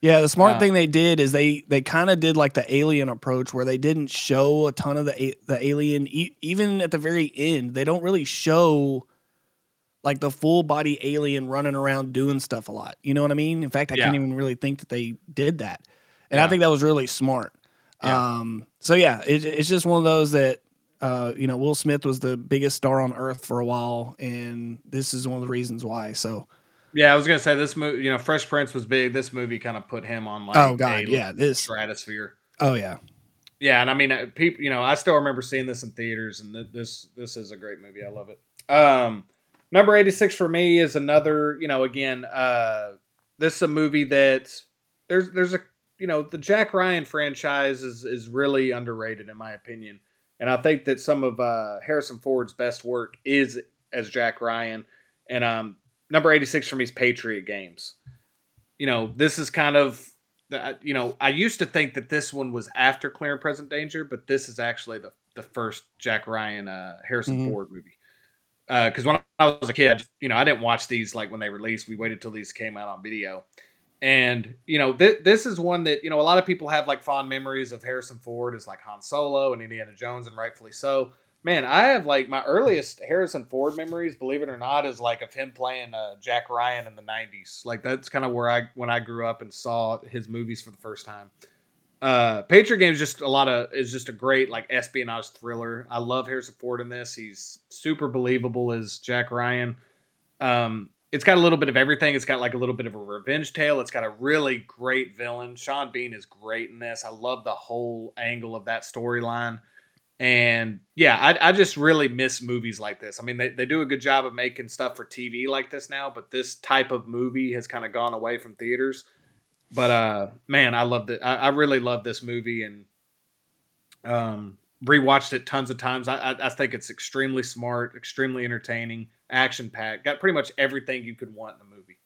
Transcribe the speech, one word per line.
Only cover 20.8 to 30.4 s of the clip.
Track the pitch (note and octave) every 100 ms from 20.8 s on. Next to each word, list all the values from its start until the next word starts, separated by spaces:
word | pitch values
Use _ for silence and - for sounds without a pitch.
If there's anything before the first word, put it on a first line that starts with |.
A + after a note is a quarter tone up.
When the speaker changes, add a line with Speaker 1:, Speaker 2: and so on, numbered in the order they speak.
| _ _
Speaker 1:
uh, | C3+ B2+ A#2+ A#2+
you | C3
know, | B2+
Will | C#3 D3
Smith | D3+ C#3+ C#3
was | C3
the | C3 B2
biggest | B2 C#3 C#3 C3+
star | C3+ C3+
on | C3
earth | A#2+ C3 B2+ -
for | A#2+
a | A#2+
while, | A#2+ A#2+ A#2+ A#2+ -
and | C3 A#2+ A#2+ A#2 A#2 A#2+ -
this | C#3 C3+
is | B2+ B2+
one | B2+
of |
the | B2
reasons | B2 A#2+ A#2
why, | A#2+ A2+ G#2+
so. | G#2+ A2+ A2 - _ _ _ _
Speaker 2:
Yeah, | D3 D3
I | D3
was | D3
gonna | D#3+
say | D#3 C#3+
this | D3 D#3+
mo-, | D3
you | C3 C3+
know, | B2+
Fresh | B2 D#3 -
Prince | D3 C3+
was | C3 A2
big. | C3 B2+
This | B2+ C3
movie | B2+ B2 A#2
kinda | B2 A2
put | G2+ A#2+ G2
him | A#2 A2
on, | G#2